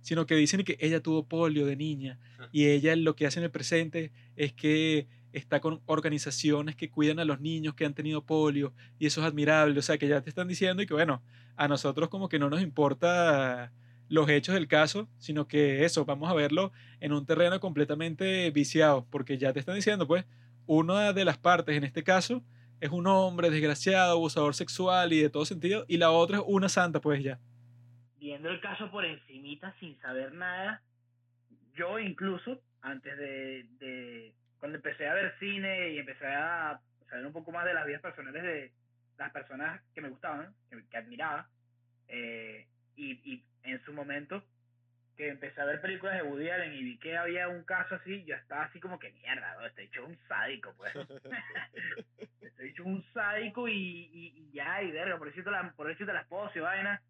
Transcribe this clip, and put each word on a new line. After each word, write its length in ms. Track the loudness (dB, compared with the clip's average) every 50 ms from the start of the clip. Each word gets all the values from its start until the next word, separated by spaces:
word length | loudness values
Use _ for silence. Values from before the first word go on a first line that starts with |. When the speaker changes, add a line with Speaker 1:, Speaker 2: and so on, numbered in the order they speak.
Speaker 1:
sino 240 | _ -2 0 0 2
que 80 | 4 6
dicen 300 | 6 6 6 4 0 0
que 140 | 0 -2 0
ella 200 | 0 0 0 0 0
tuvo 260 | 2 0 0 0 0
polio 380 | 0 2 2 2 2 2 2
de 100 | 0 0
niña 420 | -2 -2 -4 -4 -4 -6 -8 -10 -12 -18 -20 -20 -20
Speaker 2:
<laughs> 140 | -20 -4 2
Speaker 1:
y 140 | 4 6 6
ella 280 | 6 6 6 4 4
lo 180 | 6 4 4 2
que 120 | 4 2
hace 120 | 0 2 0
en 60 | -2
el 60 | -2
presente 640 | -4 -4 -2 2 2 2 2 2 -2 -4 -6 -6 -10 -18 -20 -20 -6
es 180 | -4 -4 -4 -4
que 520 | 0 2 4 4 4 4 4 2 2 0 -2 -14 -20 -20 -12 -12
está 280 | -12 -6 0 -2 0
con 220 | 0 0 -4 -4 -2
organizaciones 920 | 0 0 0 2 0 -2 -2 -4 -4 -6 0 2 2 4 4 2 -4 -6
que 160 | -8 -10 -8
cuidan 300 | 0 2 2 2 4 2
a 40 | 0
los 160 | 0 0 -2
niños 340 | -2 -4 -4 -2 -2 -4 -2
que 100 | -2 -2
han 100 | -2 -2
tenido 300 | -2 -4 -2 -2 -2 -2
polio 480 | 0 2 4 4 4 4 2 0 -2 -4 -10 -20 -20 -10 -2
y 80 | -2
eso 140 | 0 0 2
es 60 | 0
admirable. 520 | 0 0 2 4 6 6 8 6 6 4 2
O 40 | 2
sea, 160 | 2 0 2
que 100 | 4 2
ya 140 | 2 2 2
te 80 | -2
están 180 | -6 -4 -4 -4
diciendo 340 | 0 0 2 2 2 0 0
y 40 |
que, 80 | 0 2
bueno, 280 | 2 4 2 2 -2 -4 -14 -20 -20 -20 -20 -2
a 120 | 0 2 2
nosotros 400 | 2 2 0 0 0 0 -2 -2
como 220 | -2 -4 -4 0
que 80 | 0 2
no 100 | 2 2
nos 140 | 2 2 0
importa 1080 | 0 2 4 4 4 4 4 2 4 4 6 6 6 6 4 4 0 -2 -4 -6 -12 -14 -20 -20 -20 -20 -20 -10 0
los 200 | 2 4 4 6
hechos 280 | 4 4 4 2 0
del 100 | 0 2
caso, 420 | 4 6 6 6 4 2 -4 -6 -8 -12 -18
sino 280 | -8 -4 -2 -2 -2
que 380 | 0 2 4 4 4 6 4 4
eso, 200 | 4 4 2 0
vamos 240 | 0 -2 -4 -2 0
a 60 | 2
verlo 380 | 2 2 2 2 2 0 0 -4 -12 -20 -20 -18 -8
en 140 | -4 -2 -2
un 120 | -2 0
terreno 340 | 0 4 4 4 4 4 0
completamente 880 | -2 -4 0 0 2 2 2 -2 -2 -4 -2 -2 0 0 0 2 0 2
viciado, 560 | 2 2 2 2 6 6 8 8 6 4 2 -2
porque 300 | -6 -6 -4 -2 -2 0
ya 140 | 0 0 0
te 80 | 0
están 160 | -4 -4 -4
diciendo, 320 | 0 2 2 2 2 2 2
pues, 160 | 2 2 2 -2 -14 -20 -20 -20 -20 -20 -2
una 460 | 4 4 4 4 4 2 2 4 2 2
de 120 | 4 2
las 140 | 2 2 2
partes 380 | 4 4 4 4 4 2 0
en 80 | 0 0
este 180 | -2 -4 -4 2
caso 400 | 4 4 4 4 0 -4 -6 -6 -12 -20 -20 -20 -20 -14 -8
es 100 | -6 -4
un 160 | -4 0 2
hombre 440 | 4 6 6 4 4 2 2 2 4
desgraciado, 640 | 4 4 2 2 2 2 2 4 6 6 6 6 6
abusador 420 | 4 4 2 2 2 2 2 2
sexual 580 | 0 -6 -6 -4 -2 2 4 4 4 4 4 4
y 80 | 4
de 100 | 4 4
todo 140 | 2 0 -4
sentido, 400 | -2 -4 -4 -2 -2 0 -2 -2
y 120 | -2 2 6
la 120 | 6 6
otra 280 | 8 8 6 6 4 0
es 60 | 2
una 240 | 4 4 4 4 4
santa, 320 | 4 4 2 2 2 0
pues, 220 | 0 2 0 0 0
ya. 160 | -4 -6 -8 -14 -20 -20 -20 -20 -20 -20 -20 -20 -20 -20 -20 _ _ _ _
Speaker 3:
Viendo 320 | -14 -14 -12 -10 -8 -8
el 100 | -8 -8
caso 300 | -8 -10 -10 -10 -10 -10
por 140 | -8 -6 -6
encimita, 720 | -6 -6 -10 _ _ -20 -18 -14 -14 -14 -14 -14 -16 -16 _
sin 180 | -18 -18 -18 _
saber 320 | -12 -10 -8 -8 -8 -8 -10
nada, 480 | -10 -8 -8 -6 -6 -6 -6 -8 -10 _ _ _ _ _ _ _ _ _ _ _ _ _ _ -20 _ _ _ _
yo 240 | -8 -6 -6 -4 -6
incluso, 600 | -6 -8 -8 -6 -4 -4 -4 -4 -6 -10 -10 -10 _ _ _ _ -12
antes 340 | -12 -12 -12 _ -14 -12
de, 480 | -12 -10 -10 -10 -10 -10 -10 -12 -14 -16 _ -20 _
de, 560 | -14 -14 -12 -12 -14 -14 -16 -18 -18 -20 _ _ _ _ _ _
cuando 180 | -12 -10 -10
empecé 300 | -8 -8 -8 -8 -6 -4
a 80 | -2 -2
ver 200 | -2 -2 -4 -6 -8
cine 540 | -8 -6 -6 -6 -4 -4 -4 -4 -4 -6 -6
y 60 | -8
empecé 280 | -10 -12 -14 -10 -8
a 540 | -6 -4 -4 -4 -4 -4 -4 -4 -6 -8 -10 _ _ _ _ _ _
saber 180 | -14 -12 -12
un 60 | -12 -12
poco 200 | -14 -14 -10 -8
más 120 | -4 -4
de 100 | -2 -2
las 120 | -2 -4
vidas 160 | -6 -8 -8 -10
personales 400 | -14 -14 -14 -16 -14 -12 -10 -8
de 300 | -6 -8 -8 -10 -14 _ _ _ _ _ _ _ _ _ _
las 120 | -14 -12
personas 500 | -12 -12 -14 -12 -12 -8 -8 -8 -8 -10 _ _ _
que 60 | -14
me 80 | -14 -14
gustaban, 440 | -16 _ -10 -8 -8 -8 -10 -14 -18 _ _ _
que, 160 | -20 -20 -20 _
que 60 | -14
admiraba, 520 | -14 -12 -12 -12 -8 -8 -6 -6 -8 -10 _ _ _ _ _ _ _ _ _ _ _ _ _
eh, 580 | -12 -12 -10 -10 -12 -12 -14 -16 -18 -20 -20 _ _ _ _ _ _
y, 160 | -16 -14 -14 -14 -14 _
y 200 | -16 -16 -16 _ _ _ _ _
en 200 | -12 -12 -12 _
su 80 | -14 -14
momento 500 | -12 -10 -10 -10 -10 -10 -10 -12 -12 -12 _ _ _ _ _ _ _ _ _ _ _ _ _ _
que 120 | _ -10 -10
empecé 320 | -10 -10 -14 -14 -8 -6
a 60 | -4
ver 140 | -4 -4 -6 -6
películas 340 | -8 -8 -6 -6 -6 -6
de 60 | -4 -6
Woody 260 | -6 -6 -6 -6 -4
Allen 260 | -4 -6 -6 -6 -8
y 80 | -10 -10
vi 160 | -10 -10 -12
que 180 | -12 -8 -6
había 320 | -6 -6 -4 -4 -4 -4 -6
un 140 | -6 -10 -10
caso 300 | -6 -6 -6 -4 -6 -8
así, 300 | -12 -10 -12 -12 -12 -10
yo 100 | -10 -12
estaba 300 | -12 -12 _ -10 -8 -8
así 160 | -10 _ -16
como 180 | -14 -14 -14 -14
que, 140 | -16 -20 _
"Mierda, 420 | _ _ -10 -10 -8 -8 -12 -14
¿no? 120 | -12 -14
Este 160 | -16 _ -16 -20
bicho 200 | -18 -16 -16 -16
es 60 | -16
un 100 | -20 _ _ _
sádico, 460 | -6 -6 -6 -6 -6 -10 -14 -18 -18 _
pues". 160 | -12 -12 -12
<laughs> 1400 | -12 -14 _ -18 -20 _ -14 -14 -14 -14 -12 -14 -14 -14 -14 _ -12 -10 -10 -10 -12 -14 _ _ _ -20 -20 _ _
"Este 220 | -20 -20 _ _ -18
bicho 200 | -16 -16 -14 -10
es 60 | -8
un 160 | -8 -8 -10 _ _
sádico 560 | -6 -6 -4 -4 -6 -6 -8 -10 -8 -6 -6
y, 40 | -6
y, 580 | -6 -6 -8 -12 -14 -18 -20 _ -20 -20 -20 _
y 140 | _ -20 -20 -14
ya, 300 | -10 -8 -8 -6 -6 -6
y 80 | -8
verga, 280 | -6 -6 -6 -6 -6 -8
por 100 | -8 -12
eso 140 | -14 -12 -8
te 80 | -6
la, 220 | -6 -6 -6 -8 -10
por 180 | -10 -10 -10
eso 160 | -8 -8 -8
te 60 | -6 -6
la 80 | -8 -8
esposo 300 | _ -10 -10 -10 -8 -8 -6
y 20 |
vaina". 420 | -6 -4 -4 -4 -4 -4 -6 -6 _ _